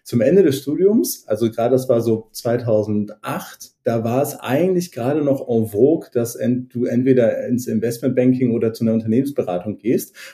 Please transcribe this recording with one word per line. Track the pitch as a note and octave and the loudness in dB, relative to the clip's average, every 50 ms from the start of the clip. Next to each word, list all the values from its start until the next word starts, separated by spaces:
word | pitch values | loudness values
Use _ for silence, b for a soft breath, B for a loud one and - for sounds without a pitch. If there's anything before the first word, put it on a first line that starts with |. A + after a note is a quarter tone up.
zum | B - - A#2+ | B -2 0 2
Ende | A2 C3 E3+ G3+ | 4 6 6 6
des | F#3 D3+ C3 C3 | 6 4 4 0
Studiums, | - C#3 D3+ D#3+ F#3 G3+ G#3+ B3 F4 - - - - | -4 -4 -2 2 2 4 4 2 0 0 -4 -8 -6
also | - G#2+ G#2 A#2 A2+ | -6 -2 0 0 -2
gerade | A2+ - A2+ B2 | 0 0 0 2
das | C3 B2+ B2+ - | 2 2 2 2
war | A#2+ A2+ | 0 2
so | A2 A2+ A2 A2 - _ | 2 0 0 -2 -4 _
zweitausendacht, | - - - A#2+ A#2+ A#2 A#2 A#2 A2 G#2+ G#2+ G#2+ G#2+ G#2 G#2 G#2 - _ - C3 C#3+ F#3+ - - - - - - _ _ | -14 -6 -4 -2 -2 -2 0 0 0 0 0 0 -2 -4 -4 -6 -10 _ -8 -8 -8 -8 -10 -12 -18 -20 -20 -20 _ _
da | - A#2+ A#2 A#2 | -4 -2 -2 -2
war | A2 A#2 A#2+ C3+ | -2 -2 0 -2
es | C#3+ - - | -2 -2 -6
eigentlich | - - A2+ B2+ D3 F3 F#3+ F#3 F3 F3 - | -8 -4 -2 0 0 2 2 0 -2 -4 -6
gerade | - B2 A#2 B2+ D3 D#3 | -8 -6 -4 -2 -2 0
noch | D3 C#3 C3+ - - | 0 0 0 -2 -2
en | - A#2+ A2+ G#2+ | -2 0 0 0
vogue, | G2+ G2+ G2+ B2 D3 E3 D#3+ - - | 0 2 4 4 4 4 2 -2 -4
dass | - B2 A2+ A2 - | -4 -4 -4 -4 -6
ent-, | - B2 A#2 B2+ B2+ B2+ - - | -4 -2 -2 -2 -2 -4 -8 -6
du | A#2+ B2 | -4 -2
entweder | A#2+ A#2+ A#2+ B2+ C3+ B2+ B2 A#2 G#2+ G#2 - - | 0 0 0 4 4 4 4 4 2 0 -2 -2
ins | G#2 B2 A2 - | -2 -4 -4 -2
Investmentbanking | - A2+ A2 G2+ A#2 - - - C3 A#2 B2+ B2 B2+ B2+ B2+ C3 A#2 | -2 -4 -2 -2 -2 -4 -2 -4 -2 0 2 2 2 2 2 2 0
oder | A#2 A#2 A#2 A2+ | 0 0 0 -2
zu | A2 - | -2 -2
einer | A#2 A2 A2+ | 0 0 0
Unternehmensberatung | A2+ A2 A2 A2 B2+ C#3+ C#3 C#3 - - - F2 F2+ - G#2+ G2 | 0 0 0 0 0 0 -2 -2 -4 -4 -2 -4 -6 -6 -6 -8
gehst. | - - A2 D3 - - - B B B B | -6 -2 -2 -2 -2 -2 -6 B B B B